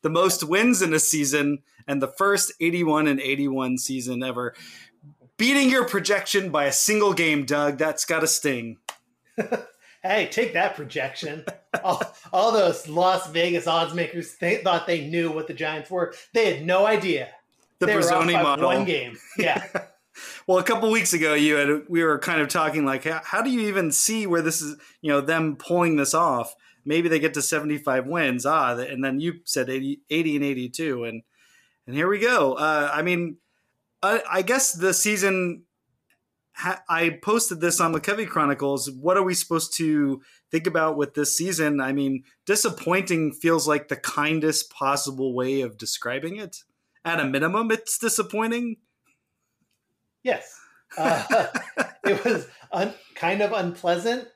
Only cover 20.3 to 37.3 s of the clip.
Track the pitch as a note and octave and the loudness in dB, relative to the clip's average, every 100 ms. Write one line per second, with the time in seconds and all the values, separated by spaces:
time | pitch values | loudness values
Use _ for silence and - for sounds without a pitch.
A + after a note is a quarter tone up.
20.3 | - - F#3 F#3 A3+ A3 A3 E3+ E3+ D#3 | -10 2 2 4 0 2 2 2 2 2
21.3 | D3 D3+ D3+ C#3+ D3+ D3 E3+ D#3+ D3 F3+ | 4 4 4 2 0 0 2 2 2 0
22.3 | D#3+ C#3+ F3 D#3 D3+ C#3 C3+ D#3 D#3+ - | 0 0 2 0 2 0 0 -2 -4 -2
23.3 | G3 B3+ B3 G#3+ F#3+ E3 C#3 - A3 G3+ | -2 0 0 0 0 0 0 0 0 0
24.3 | E3+ D#3+ D#3+ D3+ D3 - _ D3+ C#3+ C#3 | 0 0 -2 -6 -12 -20 _ 0 2 2
25.3 | E3 D#3+ C#3+ - F3 E3+ D3+ C#3 D#3+ E3+ | 0 0 -4 0 2 4 4 2 2 2
26.3 | B2+ A#2 - _ _ C#3+ D#3+ E3+ D#3+ D#3 | 2 -4 -10 _ _ 0 0 2 2 2
27.3 | D3 C3+ D#3 D3 D3 D3 C3 B2+ E3+ C#3+ | 0 -2 -2 -2 -2 0 0 0 0 0
28.3 | B2 C3+ D#3 B2+ A#2+ C3+ C3+ C3+ C3+ E3+ | 0 0 2 2 -2 -6 -4 -2 -2 -4
29.3 | E3+ - C#3 B2+ B2+ C3+ C#3+ _ D#3 D#3+ | -6 -4 -4 -2 -4 -4 -8 _ -2 0
30.3 | D3 C#3+ C3 B2 B2 D#3+ B2 A#2 A2+ _ | 0 -2 -4 -6 -6 -6 -4 -6 -10 _
31.3 | _ _ _ _ _ - C3+ F3 G3+ A#3 | _ _ _ _ _ -8 -2 0 2 2
32.3 | G#3 C#3 C3 D3+ D3+ C#3+ D3 E3+ F3 E3+ | 4 2 2 2 2 0 0 0 0 -2
33.3 | - _ _ _ _ _ _ F#3+ A3+ - | -8 _ _ _ _ _ _ 0 0 0
34.3 | F#3 F#3 C4 - E3+ F#3 F3 G#3 G#3 G3 | -2 0 0 0 0 0 2 0 2 2
35.3 | F#3 F3+ E3+ _ _ _ _ _ _ _ | 2 -2 -6 _ _ _ _ _ _ _
36.3 | _ _ - F3 F#3 - E3 E3+ E3 - | _ _ -8 -6 -6 -2 0 0 0 0